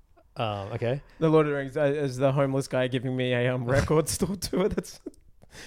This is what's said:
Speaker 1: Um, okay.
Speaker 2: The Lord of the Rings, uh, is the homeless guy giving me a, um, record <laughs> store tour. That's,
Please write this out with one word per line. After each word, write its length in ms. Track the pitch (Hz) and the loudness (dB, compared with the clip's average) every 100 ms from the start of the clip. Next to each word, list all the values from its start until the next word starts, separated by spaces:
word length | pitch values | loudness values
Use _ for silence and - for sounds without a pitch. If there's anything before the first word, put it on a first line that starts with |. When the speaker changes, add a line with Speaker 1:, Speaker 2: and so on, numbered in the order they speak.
| _ _ _ - | _ _ _ -6
Speaker 1:
Um, 340 | 113 101 98 | -4 -4 -6
okay. 280 | 113 117 143 - - | -4 -2 -2 -6 -2
Speaker 2:
The 100 | 160 | 4
Lord 180 | 156 151 | 4 4
of 40 | |
the 40 | 143 | 0
Rings, 180 | 139 135 | -4 0
uh, 40 | |
is 360 | 143 147 139 123 | 0 0 -2 0
the 140 | 135 | 2
homeless 360 | 139 139 135 135 | 2 2 0 -2
guy 200 | 131 127 | 0 0
giving 280 | 127 127 127 | -2 -2 -2
me 180 | 127 | 0
a, 200 | 123 123 | 0 0
um, 120 | 127 123 | 0 0
record 420 | 139 - 156 156 | 2 4 2 2
<laughs> 0 | |
store 260 | - 175 190 | -2 -2 -4
tour. 340 | - 220 190 | -4 0 0
That's, 300 | 175 - - - - - - - - | -2 -6 -10 -18 -18 -20 -20 -20 -20